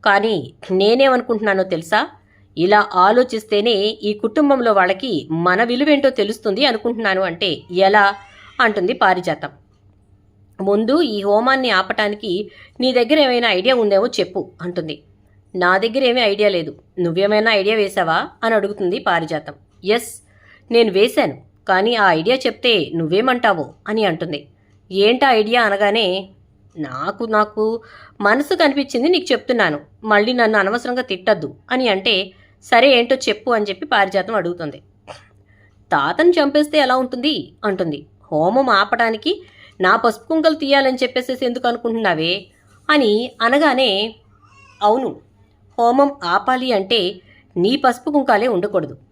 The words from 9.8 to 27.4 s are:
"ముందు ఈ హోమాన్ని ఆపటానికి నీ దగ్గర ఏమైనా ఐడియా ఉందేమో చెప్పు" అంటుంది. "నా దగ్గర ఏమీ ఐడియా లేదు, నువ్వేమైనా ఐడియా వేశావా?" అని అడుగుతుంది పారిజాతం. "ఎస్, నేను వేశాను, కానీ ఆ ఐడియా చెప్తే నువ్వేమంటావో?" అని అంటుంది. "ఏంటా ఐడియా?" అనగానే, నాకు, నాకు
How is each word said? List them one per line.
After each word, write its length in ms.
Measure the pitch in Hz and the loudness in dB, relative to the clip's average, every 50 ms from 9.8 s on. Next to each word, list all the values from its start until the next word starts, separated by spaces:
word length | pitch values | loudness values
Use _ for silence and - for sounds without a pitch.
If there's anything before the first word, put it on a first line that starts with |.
| _ _ _ _ _ _ _ _ _ _ _ _ _ _ _ - | _ _ _ _ _ _ _ _ _ _ _ _ _ _ _ -6
"ముందు 420 | 190 196 202 208 226 220 269 320 349 | -2 0 0 0 2 2 2 2 0
ఈ 200 | 247 214 208 196 | 0 -2 -4 0
హోమాన్ని 480 | 202 202 214 233 262 269 269 262 247 | 2 2 2 2 2 0 0 2 2
ఆపటానికి 800 | 208 185 190 190 208 - 214 208 208 208 226 214 175 190 208 202 - - - - _ _ | 2 0 0 0 -2 -2 -2 -2 -2 -6 -6 -6 -4 -4 -6 -8 -14 -20 -20 -20 _ _
నీ 120 | 247 262 247 | -2 0 2
దగ్గర 260 | 240 240 226 294 311 | 2 2 4 4 4
ఏమైనా 300 | 294 262 247 233 240 226 | 4 4 2 2 2 2
ఐడియా 260 | 202 180 190 240 262 | 0 2 2 2 2
ఉందేమో 320 | 240 226 208 196 190 208 | 2 2 2 2 2 0
చెప్పు" 440 | 247 185 - 180 175 - 196 - - - _ 165 | 0 -2 -4 -4 -4 -4 -8 -8 -8 -12 _ -12
అంటుంది. 400 | 180 175 180 165 151 143 - _ _ _ _ _ _ _ _ _ _ _ | -8 -8 -8 -8 -8 -12 -14 _ _ _ _ _ _ _ _ _ _ _
"నా 220 | 185 180 175 185 196 | 0 2 2 2 2
దగ్గర 260 | 208 233 220 269 262 | 0 0 -2 0 0
ఏమీ 160 | 247 233 254 | 2 2 2
ఐడియా 280 | 240 208 202 202 214 208 | 0 0 0 2 0 0
లేదు, 260 | 196 175 160 - - - _ _ _ - | 2 0 -4 -6 -12 -16 _ _ _ -4
నువ్వేమైనా 520 | 175 170 160 180 196 202 214 214 214 226 220 | -4 -2 0 0 0 2 2 2 2 2 2
ఐడియా 240 | 202 190 208 220 | 2 0 0 0
వేశావా?" 520 | 220 208 190 190 202 180 165 160 175 247 339 - _ - | 0 -2 -2 -2 -2 -2 0 0 -2 -2 -4 -10 _ -4
అని 100 | 226 226 | 0 0
అడుగుతుంది 440 | 214 190 196 202 - 196 175 185 247 | 0 -2 -2 -6 -4 -4 -4 -4 -4
పారిజాతం. 560 | 180 - 180 170 165 151 165 151 151 - 143 _ _ _ _ _ - | -2 -2 -2 -2 -2 -4 -8 -8 -10 -12 -20 _ _ _ _ _ -4
"ఎస్, 380 | 185 214 240 240 - - - _ _ _ _ _ - - _ _ _ | -2 -2 -2 -2 -8 -18 -20 _ _ _ _ _ -20 -20 _ _ _
నేను 220 | 226 233 233 220 180 | 2 2 2 4 4
వేశాను, 440 | 190 208 247 247 - 254 170 127 - - _ _ _ _ - | 2 2 2 2 0 -2 -2 -4 -8 -16 _ _ _ _ -2
కానీ 260 | 190 185 196 226 240 | 0 0 2 0 0
ఆ 160 | 226 202 190 | 2 2 2
ఐడియా 260 | 170 156 165 202 254 | 2 2 0 0 -2
చెప్తే 540 | 262 262 254 - - - 247 226 196 151 127 156 | 0 0 -4 -4 -2 0 0 0 0 0 -2 -4
నువ్వేమంటావో?" 800 | 165 165 156 170 196 233 262 254 247 240 220 196 165 143 131 - _ _ - | -6 -4 -2 0 0 0 0 0 0 0 0 0 0 -4 -10 -12 _ _ -6
అని 160 | 214 226 220 | -4 -2 0
అంటుంది. 420 | 190 160 156 175 156 147 143 143 _ _ _ _ _ _ _ _ _ 185 | -2 -2 -4 -6 -8 -10 -12 -12 _ _ _ _ _ _ _ _ _ -2
"ఏంటా 380 | 190 196 214 247 247 285 269 | 0 2 2 2 2 2 2
ఐడియా?" 320 | 247 220 214 214 226 247 233 | 4 2 2 2 0 0 0
అనగానే, 680 | 208 196 196 208 202 202 233 220 185 180 190 190 190 - _ _ _ _ _ _ _ _ 175 | 0 0 0 0 0 0 0 0 0 -2 -4 -6 -12 -20 _ _ _ _ _ _ _ _ -12
నాకు, 460 | 151 139 127 131 147 180 202 - 233 | -12 -10 -8 -8 -8 -8 -6 -8 -6
నాకు 560 | 226 220 214 | -2 0 0